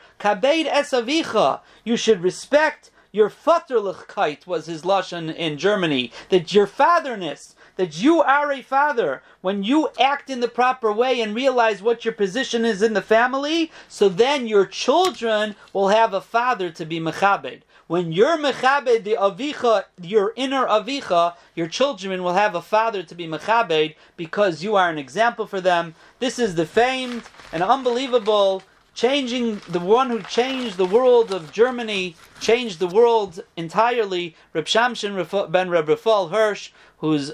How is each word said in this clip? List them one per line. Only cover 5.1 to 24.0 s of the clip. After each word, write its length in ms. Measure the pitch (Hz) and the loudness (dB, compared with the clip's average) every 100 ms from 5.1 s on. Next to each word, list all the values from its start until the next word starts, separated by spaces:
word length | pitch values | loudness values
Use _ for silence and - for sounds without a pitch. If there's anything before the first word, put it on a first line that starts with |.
| 175 160 | -8 -8
in 240 | - 165 147 | -6 -6 -2
Germany, 540 | 185 208 170 139 123 - - | 0 2 0 0 -2 -8 0
that 240 | 185 156 | 0 4
your 140 | 196 202 | 2 2
fatherness, 880 | - 294 339 285 220 170 139 - _ - - | 2 4 4 0 -8 -8 -10 -16 _ -20 -6
that 220 | 185 151 | -4 0
you 220 | 240 339 | 2 4
are 300 | 269 285 294 | 4 2 2
a 100 | 277 | -4
father. 600 | 226 269 294 247 175 131 - _ | -2 0 0 0 -2 -4 -10 _
When 220 | 185 202 | -6 -4
you 260 | 196 294 302 - | 0 0 0 2
act 300 | 254 277 - | 0 0 -6
in 100 | 262 | -6
the 80 | 240 | -4
proper 440 | 233 247 254 226 | 0 0 0 -2
way 300 | 208 254 254 | 0 0 0
and 120 | 220 | -2
realize 480 | 214 269 254 226 196 | 0 0 2 2 2
what 240 | 208 233 226 | -2 -2 -4
your 80 | |
position 520 | 220 202 196 254 233 226 | -2 -2 -2 -4 -2 -2
is 160 | 202 | 0
in 100 | 220 | 0
the 80 | 208 | 0
family, 680 | - 220 247 262 285 330 320 - - | 2 2 2 -2 -2 -2 -4 -8 -20
so 220 | - 202 | 0 0
then 360 | 180 247 294 233 | 2 0 0 0
your 200 | 208 190 | 2 2
children 880 | - - 302 370 226 233 214 214 202 - | -2 0 2 2 0 -2 -2 -2 -8 -8
will 140 | 196 196 | -2 2
have 260 | 214 226 | 4 2
a 80 | 190 | 0
father 480 | - 226 247 233 180 | -4 -2 -2 -2 -4
to 140 | 160 160 | -6 -8
be 140 | 165 | -6
mechabed. 600 | 160 156 196 190 135 123 _ _ _ | -6 0 0 0 -4 -14 _ _ _
When 240 | 170 170 | -4 -2
you're 260 | 160 254 330 | 2 2 2
mechabed, 680 | 294 - 254 285 247 233 196 | -2 0 2 2 2 0 0
the 120 | 220 | 0
avicha, 680 | 196 185 285 - 240 214 - - | 0 -2 -8 -2 0 0 -2 -14
your 320 | 170 214 196 226 | -2 0 0 -4
inner 320 | 262 269 240 | -4 -2 0
avicha, 680 | 214 196 277 - 175 170 170 _ - | 0 -2 -8 -2 0 0 -2 _ -8
your 120 | 165 | -8
children 540 | - 277 214 190 185 | -2 -2 -2 -8 -6
will 120 | 180 | -2
have 200 | 180 208 | 2 0
a 80 | 175 | -2
father 400 | - 214 226 202 | -2 0 0 -4
to 140 | 165 170 | -10 -14
be 100 | 170 | -10
mechabed 680 | 156 - 226 185 160 156 156 | -10 -2 0 2 2 0 -4